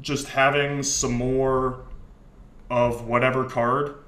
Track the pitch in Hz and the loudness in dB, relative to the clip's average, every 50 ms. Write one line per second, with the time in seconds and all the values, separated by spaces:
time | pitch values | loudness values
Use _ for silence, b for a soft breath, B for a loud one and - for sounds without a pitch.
0 | - - 143 123 - - - 135 135 139 143 143 143 143 143 143 135 - - - | -6 -4 -4 -4 -4 -4 0 4 4 4 4 2 0 0 -2 -4 -2 -2 -2 0
1 | - 127 120 120 123 127 131 131 131 131 135 131 131 131 127 - - - - - | 0 0 0 0 0 0 0 2 2 2 2 2 0 0 -2 -4 -12 -14 -16 -16
2 | - - - - - - - - - - - - - - 123 120 120 120 120 110 | -16 -20 -20 -20 -20 -20 -20 -20 -20 -20 -20 -20 -10 -2 2 2 2 2 2 -2
3 | 113 113 120 120 123 131 127 131 127 123 - 123 117 120 123 139 147 143 143 - | -4 -2 0 2 2 2 2 2 -2 -2 0 0 2 2 2 0 0 -2 -6 -12
4 | - | -18